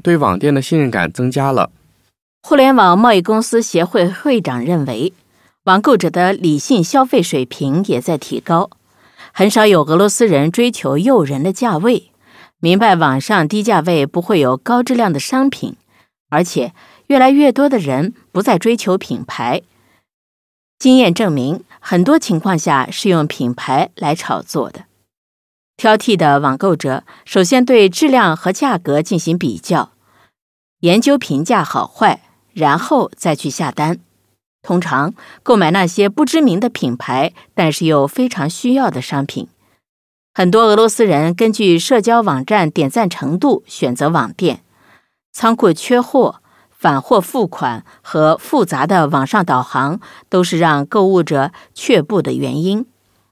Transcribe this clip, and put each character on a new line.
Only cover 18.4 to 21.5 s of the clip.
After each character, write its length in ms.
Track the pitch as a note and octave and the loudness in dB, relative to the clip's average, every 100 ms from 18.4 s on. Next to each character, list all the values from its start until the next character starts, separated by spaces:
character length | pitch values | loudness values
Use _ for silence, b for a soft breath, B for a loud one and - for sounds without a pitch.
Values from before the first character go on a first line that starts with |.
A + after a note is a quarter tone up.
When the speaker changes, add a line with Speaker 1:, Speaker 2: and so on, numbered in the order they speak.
Speaker 2:
再 160 | G#3 - | 0 0
追 180 | A3+ A#3 | 0 -2
求 220 | - F#3+ | -2 -4
品 260 | - A#2+ | -4 -10
牌。 380 | - - A#2+ C3 - _ _ _ _ _ _ _ _ _ _ - | -10 -8 -4 -4 -8 _ _ _ _ _ _ _ _ _ _ -2
经 180 | C4 B3+ | 4 4
验 160 | G#3+ | 4
证 180 | E3+ G#3 | 2 -2
明， 320 | C#3+ B2+ | -2 -4